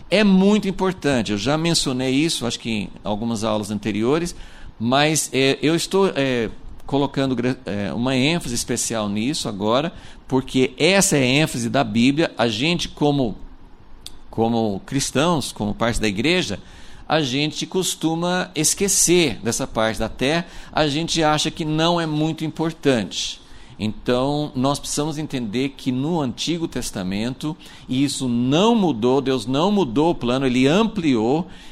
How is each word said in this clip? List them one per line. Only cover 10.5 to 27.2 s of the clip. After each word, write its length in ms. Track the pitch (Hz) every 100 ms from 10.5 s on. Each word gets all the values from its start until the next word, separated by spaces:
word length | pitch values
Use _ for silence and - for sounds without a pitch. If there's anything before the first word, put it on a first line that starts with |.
| 131 123 -
essa 400 | 160 196 180 147
é 40 |
a 40 | 127
ênfase 440 | 143 156 123 117
da 160 | 127 117
Bíblia. 480 | 113 127 147 160 -
A 120 | 117
gente, 400 | 107 160 175 -
como, 480 | - 147 143 117 - - - - - - - - - -
como 520 | - 113 117 110 98 -
cristãos, 680 | 135 - 131 170 156 -
como 200 | - 104
parte 280 | 104 117 107
da 80 | 107
igreja, 500 | 95 143 180 117 90 - - - - -
a 140 | 160
gente 440 | 135 135 151 - 147
costuma 840 | 185 175 - 160 165 175 180 180
esquecer 840 | - 151 - 196 - - 180 147 98
dessa 240 | 113 117 131
parte 320 | 117 110 107
da 120 | 110
terra, 360 | - 131 170 175 - -
a 140 | - 151
gente 340 | 139 156 160
acha 260 | 151 151 160
que 140 | -
não 380 | 156 156 165 175
é 40 | 160
muito 380 | 151 156 156
importante. 960 | 156 - 160 - 143 120 92 - - - - - - -
Então, 680 | 107 - 123 123 135 147 151
nós 240 | 127 135 139
precisamos 400 | - - 151 151
entender 520 | 147 131 110 123 139
que 220 | - 131
no 300 | 127 147 175
Antigo 460 | 127 - 143 170 165
Testamento, 880 | 127 - 104 92 101